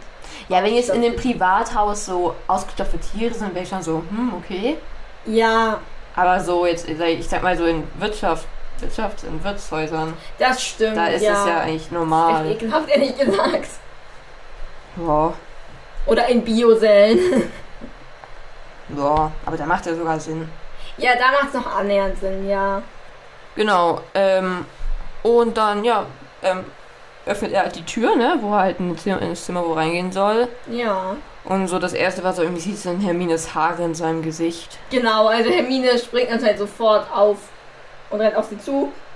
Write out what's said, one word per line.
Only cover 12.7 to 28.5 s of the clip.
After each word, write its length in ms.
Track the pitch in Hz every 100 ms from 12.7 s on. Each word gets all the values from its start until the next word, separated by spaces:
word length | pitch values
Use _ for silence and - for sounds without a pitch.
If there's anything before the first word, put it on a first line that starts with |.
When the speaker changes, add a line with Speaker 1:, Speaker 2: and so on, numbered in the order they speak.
| 311 311
Speaker 2:
ehrlich 260 | 285 269 254
gesagt. 520 | 247 196 - 330 - - - - - - - - - - - - - -
Speaker 1:
Ja. 360 | 165 151 160 170 - - - - - - -
Speaker 2:
Oder 200 | 226 247
in 160 | 240
Biosälen. 720 | 226 220 233 214 214 202 214 226
<laughs> 340 | 359 254 - - - - - - - - - - - - - - -
Speaker 1:
Ja, 380 | 131 143 151 156 - -
aber 100 | 160
da 80 | 147
macht 200 | 185 175
ja 80 |
sogar 260 | 165 165 156
Sinn. 280 | 160 160 160 - - - - -
Speaker 2:
Ja, 140 | 247 240
da 140 | 254
macht's 220 | 277 285
noch 200 | 254 247
annähernd 440 | 202 202 202 196 196
Sinn, 280 | 196 190 196
ja. 340 | 196 196 196 - - - - - - - -
Speaker 1:
Genau, 440 | 214 185 170 - -
ähm, 520 | 190 196 190 185 180 - - - - - -
und 340 | 226 233 226 220
dann, 280 | 214 208
ja, 200 | 233 220 185 - - -
ähm, 220 | 190 185 - - - - - -
öffnet 280 | - - 214
er 160 | 196 180
die 140 | -
Tür, 300 | 165 233 247
ne, 220 | 440 247 339
wo 100 | 202